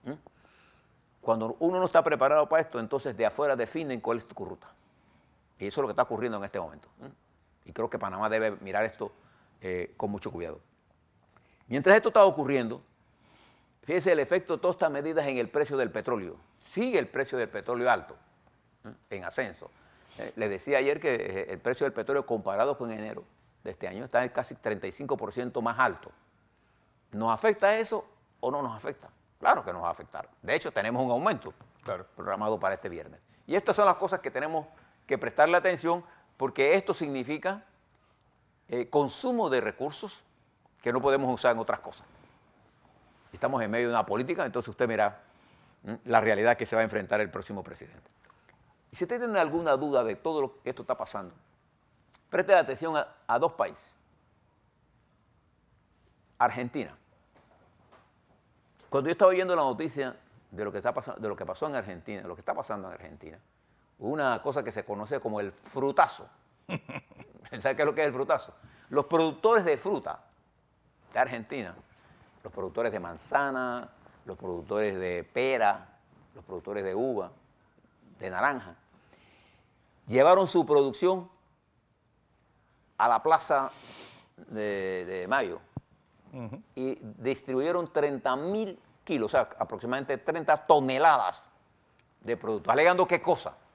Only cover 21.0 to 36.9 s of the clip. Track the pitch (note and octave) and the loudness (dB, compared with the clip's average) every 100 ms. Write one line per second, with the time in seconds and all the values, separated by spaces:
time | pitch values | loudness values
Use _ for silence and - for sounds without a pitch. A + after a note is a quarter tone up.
21 | D3 A#2+ F#2+ F#2+ F2+ F#2 - B2+ C#3 C3+ | 0 -2 -2 -6 -6 -4 -4 0 -2 -2
22 | G#2+ C#3 C3+ A2+ G2 G2+ B2+ C#3 A#2+ A2 | -2 -2 0 -4 -2 0 0 0 -6 -8
23 | G#2+ A2 - _ _ _ - F#2+ F#2 F#2+ | -10 -12 -16 _ _ _ -14 -10 -10 -10
24 | B2+ B2 B2+ - B2+ - A#2 G#2 F#2+ - | -2 0 0 -4 -6 -6 -6 -4 -6 -10
25 | E2+ - G#2+ A2+ B2 B2+ A#2 A2+ B2+ F2 | -6 -4 -4 -6 -6 -4 -2 2 0 0
26 | - - _ _ _ _ _ _ _ _ | -14 -20 _ _ _ _ _ _ _ _
27 | _ G#2 A2+ A2+ A3 G#3 G3 A3 A3 G#3+ | _ -2 0 2 2 4 4 2 -2 -6
28 | - _ _ _ B2+ C#3+ C3 A2 - - | -8 _ _ _ -4 -2 -4 -6 -10 -12
29 | - _ _ _ D#2 - G2 F2+ E2+ E2 | -16 _ _ _ 2 2 0 -6 -4 -6
30 | D#2 D#2 - _ - C3 D#3+ - G#2+ B2 | -10 -14 -14 _ -2 -2 -2 -4 -2 -2
31 | C3 B2 F3+ D3+ - - - _ - F#2 | 0 0 0 -2 -8 -18 -20 _ -10 -8
32 | F#2 - F#2 F#2+ G#2+ F2+ F#2+ F#2+ - E2+ | -10 -12 -6 -4 -2 0 -2 -2 -6 -12
33 | D2 - _ _ - E3+ G3 G3+ G3+ F3+ | -14 -20 _ _ -2 -2 0 4 4 4
34 | F#3+ F#3 C3+ B2+ D3+ D#3+ D3+ - _ _ | 0 -4 -4 -6 -4 -6 -8 -20 _ _
35 | - C3+ A#2+ - D#3 F3 F#3 E3+ D#3+ F3 | -4 -4 -2 4 6 6 4 0 0 -2
36 | - - _ _ C3 - C#3 F#3 F#3+ | -4 -20 _ _ -4 2 4 4 2